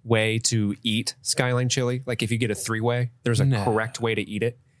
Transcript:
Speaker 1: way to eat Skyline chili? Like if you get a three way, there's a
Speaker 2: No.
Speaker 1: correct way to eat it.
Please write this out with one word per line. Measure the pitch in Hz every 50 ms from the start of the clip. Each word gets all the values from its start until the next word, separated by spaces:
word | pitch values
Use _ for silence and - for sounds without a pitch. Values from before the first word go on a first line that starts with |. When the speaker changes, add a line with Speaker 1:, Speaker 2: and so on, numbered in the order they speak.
| _
Speaker 1:
way | 113 117 110 110 110 110 117
to | 117 - 117 113 104 101 101 - -
eat | 120 107 110 113 - - _ -
Skyline | - - - 135 127 123 123 127 123
chili? | - - 127 120 123 127 131
Like | - 120 110 123
if | 104
you | 120 113
get | 123 107
a | 104
three | - - - 113 110
way, | 110 120 120 123 123 120 - _ _
there's | 123 117 127
a | 139
Speaker 2:
No. | 135 131 107 101
Speaker 1:
correct | 123 110 110 110 113 - -
way | 113 117 110
to | 104
eat | 101 - 104 104 110
it. | 117 117 _ _ _ _ _